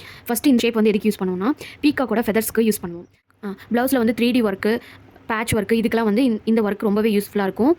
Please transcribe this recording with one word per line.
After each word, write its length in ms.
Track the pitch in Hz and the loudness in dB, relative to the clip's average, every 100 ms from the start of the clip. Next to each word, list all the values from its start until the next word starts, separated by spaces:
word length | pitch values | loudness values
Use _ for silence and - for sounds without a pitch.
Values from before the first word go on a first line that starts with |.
| - - - | -20 -16 -6
ஃபர்ஸ்ட் 220 | 233 302 | -2 2
இந்த 140 | 240 233 | 2 2
ஷேப் 120 | 226 | 2
வந்து 120 | 214 | 2
எதுக்கு 160 | 202 214 | 2 0
யூஸ் 120 | - | -2
பண்ணுவோம்னா, 300 | 185 180 208 302 - - | -2 -2 -2 -4 -8 -2
பீகாக்கோட 420 | 294 285 240 220 226 | -2 0 -2 -2 0
ஃபெதர்ஸ்க்கு 400 | 214 220 - 226 | 0 0 0 0
யூஸ் 120 | 208 | 0
பண்ணுவோம். 240 | 180 170 - _ _ _ | -4 -12 -16 _ _ _
ஆ, 120 | 208 190 - | -14 -12 -4
பிளவுஸ்ல 280 | 233 254 269 | -2 0 0
வந்து 120 | 226 247 | 0 0
த்ரீ 100 | 240 | 2
டி 120 | 247 | 2
ஒர்க்கு, 300 | 214 190 208 233 - - - - - | 0 0 -2 -2 -6 -20 -20 -20 -8
பேட்ச் 280 | 220 226 226 | -6 -2 -2
ஒர்க்கு, 240 | 196 226 | 0 0
இதுக்கெல்லாம் 280 | 214 226 226 | 2 0 2
வந்து 120 | 202 | 2
இந்த, 160 | 269 214 | 2 0
இந்த 180 | - 226 | 0 0
ஒர்க் 260 | 208 196 220 | 0 -2 -2
ரொம்பவே 280 | 202 220 208 | 0 2 0
யூஸ்ஃபுல்லா 320 | 202 202 196 | -2 -2 -2
இருக்கும். 260 | 185 247 | 0 2